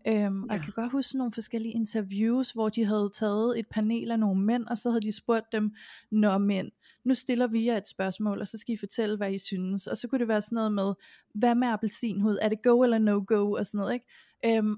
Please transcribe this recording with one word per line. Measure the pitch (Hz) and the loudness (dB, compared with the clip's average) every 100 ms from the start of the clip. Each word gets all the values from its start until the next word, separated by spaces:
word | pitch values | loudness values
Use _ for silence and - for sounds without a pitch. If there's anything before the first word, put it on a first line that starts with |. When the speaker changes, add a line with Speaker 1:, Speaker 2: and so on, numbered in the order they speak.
| - | -2
Speaker 1:
Øhm, | 214 202 196 | 0 0 -2
og | 208 | -4
jeg | 208 | -6
Speaker 2:
Ja. | |
Speaker 1:
kan | 151 | -6
godt | 214 233 | -6 -4
huske | 277 262 262 | -2 -2 -4
nogle | 247 | -4
forskellige | 220 220 233 226 | -6 -6 -6 -4
interviews, | 226 220 220 190 196 226 247 254 | -4 -4 -4 -4 0 0 2 -2
hvor | 226 214 | -2 -2
de | 214 | 0
havde | 214 214 202 | 0 2 0
taget | - 214 208 233 233 | -2 -2 0 0 -2
et | 220 | -4
panel | 220 214 233 233 | -2 -2 -2 -2
af | 233 | 0
nogle | 214 190 | 2 2
mænd, | 202 240 220 | 2 0 -2
og | 233 | -4
så | 240 | -2
havde | 233 | 0
de | 214 | -2
spurgt | 202 - 226 220 | -4 0 0 0
dem, | 220 214 214 - - _ | -2 -2 -4 -14 -20 _
"Nå | 214 214 196 | 2 4 4
mænd, | 202 196 196 - _ _ | 2 0 -4 -10 _ _
nu | 247 | 0
stiller | 254 - 240 247 | 0 0 0 2
vi | 226 226 | 2 2
jer | 226 | 0
et | 190 | -2
spørgsmål, | - 190 185 208 202 | -4 -4 -2 -2 -2
og | 202 | -6
så | 214 | -8
skal | - | -6
I | 226 | -6
fortælle, | 202 - 214 208 | -4 -2 -2 -2
hvad | 202 | -2
I | 196 | -4
synes." | - 190 185 196 - | -4 -4 -2 -4 -4
Og | 214 | -6
så | 233 | -2
kunne | 262 | -2
det | 233 | 0
være | 214 | 0
sådan | 208 233 | 0 -2
noget | 220 | 0
med, | 208 196 196 - - _ | 0 0 -2 -8 -20 _
"Hvad | 208 240 | 0 2
med | 240 247 | 4 2
appelsinhud? | 214 220 - 233 202 214 202 | 0 -4 -4 -4 0 2 2
Er | 214 | 0
det | 220 | 2
go | 247 240 | 4 6
eller | 247 226 | 6 4
no | 214 202 196 | 4 2 2
go?" | 214 208 | 2 2
Og | 208 208 | 0 -4
sådan | 208 | -4
noget, | 196 | -2
ikke? | 240 - - - _ 226 226 | -4 -8 -20 -20 _ 0 2
Øhm, | 214 | 2